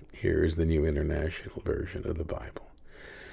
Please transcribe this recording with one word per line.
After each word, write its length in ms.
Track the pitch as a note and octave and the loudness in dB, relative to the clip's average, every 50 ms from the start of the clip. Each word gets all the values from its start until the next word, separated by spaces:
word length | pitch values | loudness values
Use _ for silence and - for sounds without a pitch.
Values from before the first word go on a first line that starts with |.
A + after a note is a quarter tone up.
| - - - | -20 -20 -8
Here 300 | - - F#2 E2 D#2 D#2+ | 0 2 4 4 6 4
is 140 | E2 D#2+ E2 | 4 4 4
the 80 | E2 | 4
New 200 | D#2+ D#2+ D2+ D2+ | 4 6 6 4
International 760 | D#2+ D2 C#2+ D2+ D#2 D2+ D2 D2 D#2 - - - - - - - | 4 2 2 2 0 0 0 0 -2 -2 -6 -8 -10 -10 -6 -2
Version 420 | - - - - - - - - | -2 -2 -2 -2 -4 -6 -6 -4
of 120 | - - D#2+ | -4 -2 -2
the 80 | D#2+ | -4
Bible. 420 | - - - - - - - - - - - - - - - - - - - - - | -4 -6 -6 -6 -8 -10 -12 -14 -14 -18 -20 -20 -20 -18 -16 -16 -16 -16 -16 -16 -16